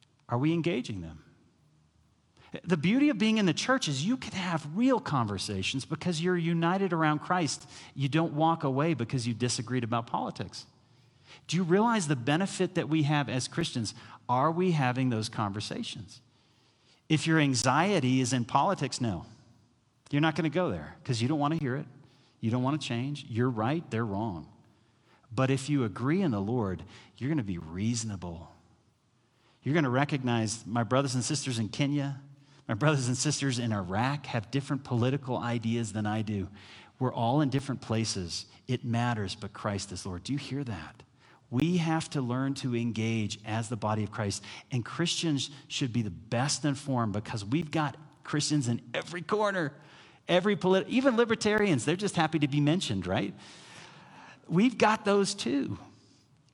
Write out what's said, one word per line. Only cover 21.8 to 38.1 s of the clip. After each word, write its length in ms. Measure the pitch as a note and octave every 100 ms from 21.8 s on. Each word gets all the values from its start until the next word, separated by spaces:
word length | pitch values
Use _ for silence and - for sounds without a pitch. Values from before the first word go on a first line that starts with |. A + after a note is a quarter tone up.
| - - - _ _ -
You 100 | A2+
don't 120 | B2
wanna 160 | B2+ D3+
change. 480 | - A#2 C3+ C#3+ -
You're 220 | A2+ B2+
right, 380 | A2+ A2 E3 -
they're 160 | A2 A#2
wrong. 420 | G2 A2+ E2 D2 - - _ _ _ _ _ -
But 160 | A2+ C3
if 180 | C3+ C3+
you 160 | C#3+
agree 380 | A2+ F2+ B2 F3+
in 80 | F#3
the 100 | G#2+
Lord, 420 | G2 B2+ G2+ E2+ - - - -
you're 100 | B2+
gonna 140 | D#3+
be 160 | G2+ E2+
reasonable. 920 | D#2+ F2 A2 A#2+ A2 G2 F2 E2 D#2 - _ _ _ _ _ _ _ _ _ _
You're 120 | B2
gonna 140 | E3 C#3
recognize 800 | B2+ D3 D3 B2+ A#2 A2 A2 -
my 160 | A#2+
brothers 320 | A2 B2+ C#3
and 100 | B2
sisters 340 | A2+ D3 - A#2
in 120 | G#2
Kenya, 500 | - C#3+ C#3+ C#3 C3+ - - - - -
my 60 |
brothers 340 | A2 D3 D3 A#2+
and 80 | B2
sisters 420 | D3+ C#3+ C#3 A#2
in 140 | A#2+
Iraq 540 | G#2+ F2+ G2 B2+ C#3+ -
have 240 | B2 G#2
different 340 | C#3 C3+ C#3
political 540 | - B2 B2 C#3+ B2+ A2+
ideas 560 | A#2+ A#2+ A2+ A#2 A2+
than 120 | G#2 G#2+
I 140 | A2
do. 280 | G#2+ G#2 F2+ - - - - -
We're 160 | B2+
all 260 | - A#2 C#3
in 80 | C#3+
different 320 | C3+ C3 A#2
places. 640 | - A2+ A2